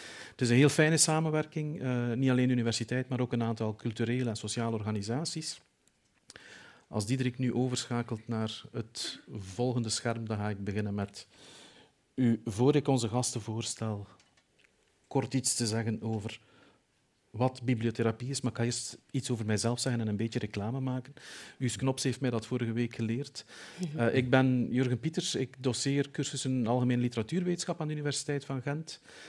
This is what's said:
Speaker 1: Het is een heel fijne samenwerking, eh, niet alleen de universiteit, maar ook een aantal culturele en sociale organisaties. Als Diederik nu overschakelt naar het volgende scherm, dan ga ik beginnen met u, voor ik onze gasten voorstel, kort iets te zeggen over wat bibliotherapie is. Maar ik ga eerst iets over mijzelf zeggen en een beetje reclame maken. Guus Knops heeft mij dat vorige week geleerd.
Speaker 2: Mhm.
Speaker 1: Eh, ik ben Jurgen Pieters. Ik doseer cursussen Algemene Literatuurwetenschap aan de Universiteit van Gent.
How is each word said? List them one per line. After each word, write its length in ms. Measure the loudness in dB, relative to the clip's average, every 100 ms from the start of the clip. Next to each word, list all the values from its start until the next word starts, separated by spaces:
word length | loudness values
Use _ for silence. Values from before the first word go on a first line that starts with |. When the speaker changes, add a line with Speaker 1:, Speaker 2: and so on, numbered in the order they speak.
| -16 -16 -16
Speaker 1:
Het 100 | -2
is 80 | 4
een 60 | 8
heel 140 | 8
fijne 280 | 8 4 6
samenwerking, 840 | 4 4 2 0 -2 -4 -4 -4
eh, 300 | -2 0 0
niet 180 | 2 4
alleen 180 | 4 4
de 60 |
universiteit, 540 | 4 2 0 0 -2 -2
maar 120 | -2
ook 140 | 0
een 100 | 0
aantal 320 | 0 0 -2 -2
culturele 540 | -4 -2 0 0 0
en 60 | -2
sociale 400 | -4 -2 -2 -2
organisaties. 840 | 0 -2 -2 -2 -2 -6 -8 -10 _ _ _ _ _ _ _ -20 -20 -20 -20 -20 _
Als 160 | -4 0
Diederik 320 | 0 0 0
nu 160 | 0
overschakelt 760 | 2 0 0 -2 -4 -2 -6 -4
naar 360 | -2 -2 -6 -10
het 480 | -8 -8 -8 -8 -8 -12
volgende 580 | -12 -10 -2 0 0 0
scherm, 380 | -2 -2 -4 -2
dan 100 | -2
ga 120 | -2
ik 140 | -2
beginnen 300 | -4 -2 -2
met 340 | -2 -4 -8 -20 -20 -20 -20 -20 -20 -20 _ _ 2
u, 260 | 4 4 0
voor 300 | 2 4 4
ik 120 | 4
onze 200 | 2 2
gasten 340 | 0 -2 -4
voorstel, 640 | -4 -6 -6 -6 -4 -6 -8 -18 _ _ _ _ _ _ _ _ _
kort 260 | -2 0
iets 220 | 0 0 0
te 120 | 2
zeggen 340 | 0 0 -2
over 380 | -2 -4 -4 -10 _ -20 -20 _ _ _ _ _ _
wat 320 | 0 0 0
bibliotherapie 640 | 0 2 2 2 0 0 -4
is. 120 | -2
Maar 100 | -2
ik 60 | 0
ga 60 |
eerst 340 | 0 0 -6 -12 _
iets 180 | -4 -2
over 160 | -2 0
mijzelf 340 | 2 2 0
zeggen 220 | 0 0
en 60 | 0
een 80 | 0
beetje 240 | 0 -2
reclame 400 | -4 -4 -4 -4
maken. 340 | -2 -4 -8 -18 -18 -16 -18 -4
Guus 180 | -4 0
Knops 280 | 0 2
heeft 180 | 0 0
mij 80 | 0
dat 160 | -2 -2
vorige 260 | -2 0
week 240 | 0 -2 -2
geleerd. 500 | -2 -2 -4 -12 -16 -18 -16 -8
Speaker 2:
Mhm. 200 | -6 2
Speaker 1:
Eh, 160 | 4 4
ik 140 | 6
ben 380 | 6 6 4 2
Jurgen 280 | 2 2 2
Pieters. 360 | 0 -2 -2 -2
Ik 200 | -4 -2
doseer 520 | 0 0 0 2 0
cursussen 560 | -2 -4 -2 -2 0 2
Algemene 340 | 4 4 2
Literatuurwetenschap 800 | 2 0 -2 0 0 -2 -2 -4
aan 60 | -2
de 60 |
Universiteit 520 | -2 -2 -4 -2 -4 -2
van 160 | -4
Gent. 400 | -2 -4 -6 -14 -16 -20